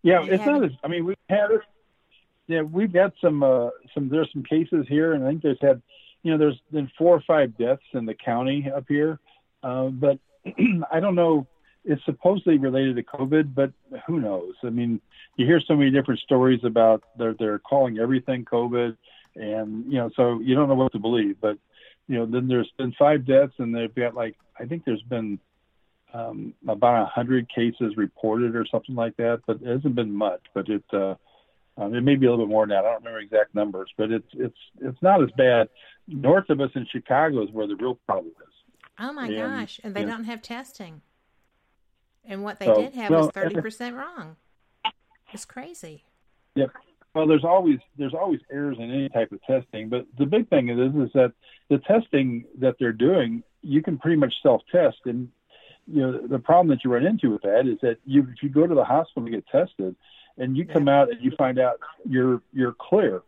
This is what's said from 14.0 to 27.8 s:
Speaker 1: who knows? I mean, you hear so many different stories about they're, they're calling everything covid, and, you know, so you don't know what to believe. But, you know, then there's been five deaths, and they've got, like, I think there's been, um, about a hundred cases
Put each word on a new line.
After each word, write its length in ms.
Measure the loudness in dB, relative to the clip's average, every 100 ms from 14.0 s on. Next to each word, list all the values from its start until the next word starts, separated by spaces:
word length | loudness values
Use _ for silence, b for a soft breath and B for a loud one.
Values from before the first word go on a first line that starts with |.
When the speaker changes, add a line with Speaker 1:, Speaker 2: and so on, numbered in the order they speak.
| -6
Speaker 1:
who 140 | -4
knows? 360 | -2 -6 -8 -10
I 60 | -6
mean, 300 | -4 -2 -4 _ b b -2
you 100 | 2
hear 160 | 2
so 140 | 4 2
many 160 | 4
different 280 | 2 0 -4
stories 400 | 0 4 4 2
about 400 | 2 4 6 4 _ -6
they're, 160 | -6
they're 260 | -2 -4 -4
calling 400 | -2 0 2 0
everything 460 | 0 0 -2 -6 -2
covid, 520 | -2 -2 -2 -2 -6 b b b -14
and, 500 | -8 -6 -6 -10 -4
you 80 | -4
know, 100 | -4 0
so 240 | 0 0
you 160 | 0 2
don't 140 | 2
know 60 | 2
what 160 | 0
to 60 | -2
believe. 380 | -2 0 0 -2
But, 180 | -4 -4 _ b b b -6
you 100 | -4
know, 80 | -2
then 220 | -4 0
there's 240 | -2 -2 -6
been 160 | -8 2
five 280 | 4 4 4
deaths, 280 | 4 4 -2
and 160 | -6 -4
they've 180 | -4
got, 220 | -4 -4 -4
like, 200 | -8 -8 _ -16
I 60 | -10
think 200 | -8 -4
there's 180 | -6
been, 360 | -4 -6 -6 -8 _ _ _ _ _ _ _
um, 400 | -12 -12 -10 -14 -12 -8
about 360 | 0 2 2
a 20 | 0
hundred 420 | -4 0 -2 -2
cases 420 | -2 -2 -2